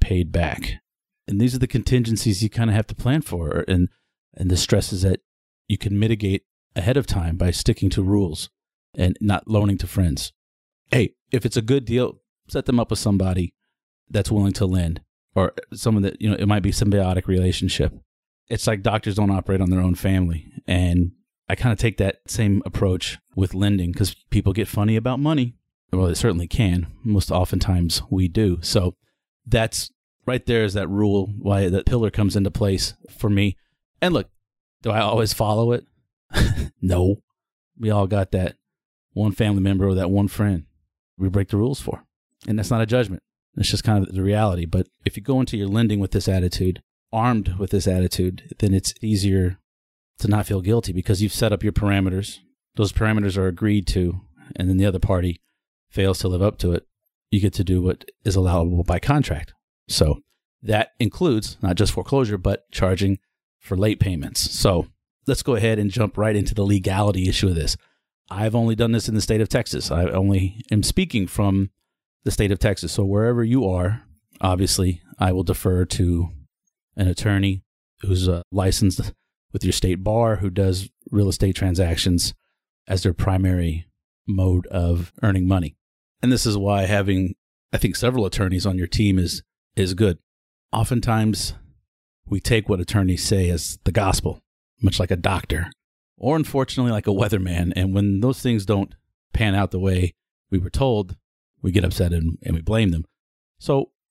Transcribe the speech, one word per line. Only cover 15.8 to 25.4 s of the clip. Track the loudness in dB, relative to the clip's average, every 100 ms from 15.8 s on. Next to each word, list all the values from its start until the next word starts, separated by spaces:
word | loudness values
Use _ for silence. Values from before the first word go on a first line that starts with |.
| 0 2
that, | 0 -2
you | -2
know, | 0
it | 0
might | 0
be | 0
symbiotic | 0 0 2 2 0 0
relationship. | 0 2 0 -2 -2 -2 -4 _ _ _ _ -8
It's | -4 -2
like | 0
doctors | 0 -2 -2 0
don't | 2
operate | 0 0 0
on | 2
their | 2
own | 2 0
family. | 0 0 0 -4 -8 -12 -2
And | 0 2 2 0 -4 _ _ -8
I | -2
kinda | 0
take | 0 -2 0
that | -2 -2 -8
same | -2 0 0
approach | -2 -2 0 0 -4 -12 _
with | -2 -2
lending, | 0 0 0 -2
'cause | -2 -4 -4 -2
people | 0 0
get | 0 -2
funny | 0 0
about | 0 -2 -2
money. | 0 0